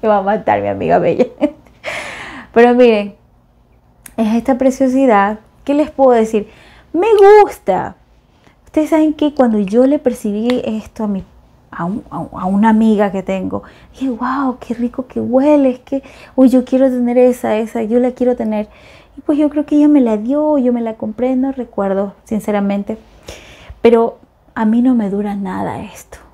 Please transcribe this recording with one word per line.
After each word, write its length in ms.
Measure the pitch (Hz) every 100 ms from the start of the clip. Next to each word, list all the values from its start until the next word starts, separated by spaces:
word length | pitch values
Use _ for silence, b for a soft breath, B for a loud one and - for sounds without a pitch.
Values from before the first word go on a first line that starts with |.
Me 80 | 220
va 80 | 208
a 40 |
matar 400 | 196 208 - 208
mi 60 | 101
amiga 320 | 196 190 170
bella. 260 | - - 170 -
<laughs> 1120 | 294 - _ _ - - - - - - -
Pero 220 | - 240 240
miren, 400 | 247 214 208 - _ _ _ _ _ _ _ _ - -
es 180 | 214 233
esta 220 | 233 254
preciosidad. 840 | 262 262 269 254 269 208 196 214 _ _
¿Qué 100 | -
les 160 | 285 302
puedo 220 | - 269
decir? 360 | 240 220 220 208 b b b b
Me 140 | 311 415 415 392 415
gusta. 520 | 381 - - 185 - - _ _ _ b b b _
Ustedes 240 | - 302
saben 240 | 320 311
que 200 | 302 294
cuando 240 | 285 254 214
yo 300 | 196 220 262
le 100 | 294
percibí 640 | 277 240 220 208 233 247
esto 420 | - 220 - - 214
a 20 |
mi, 160 | 196 190 _ _ _ _
a 140 | - 170
un, 180 | 208 -
a, 60 | -
a 280 | 165 - 185
una 240 | 196 226
amiga 420 | 220 220 214 208
que 120 | 190
tengo, 400 | 185 190 185 196 B B B
dije, 160 | - 269
"Wow, 480 | 226 247 262 269 247
qué 160 | - 233
rico 320 | 240 - 254
que 120 | -
huele, 520 | 220 247 277 302 269
es 80 | 254
que, 240 | - 269 B B B -
uy, 140 | 262
yo 160 | 254 247
quiero 240 | 262 269
tener 280 | 254 240 247
esa, 400 | 247 247 233 214
esa, 240 | 226 233
yo 180 | 220 240
la 120 | 247
quiero 240 | 247 247 247
tener". 340 | 226 214 214 b b b b -
Y 40 |
pues 160 | - 294
yo 120 | 302
creo 160 | 294 294
que 120 | 294
ella 100 | 294
me 140 | 294
la 160 | 240 214
dio, 400 | 220 285 302 294
yo 160 | 247
me 80 | 240
la 140 | 233 220
compré, 400 | 214 214 247 254
no 160 | 269
recuerdo, 640 | 269 240 - 196 196 202 190 -
sinceramente. 720 | 220 - 208 202 202 202 220 - B B B B B B B
Pero 360 | 226 233 226 - _ _ _ -
a 100 | 220
mí 160 | 226
no 120 | 247
me 160 | 247 202
dura 260 | 202 208 202
nada 460 | 196 190 190 -
esto. 360 | 214 - - - -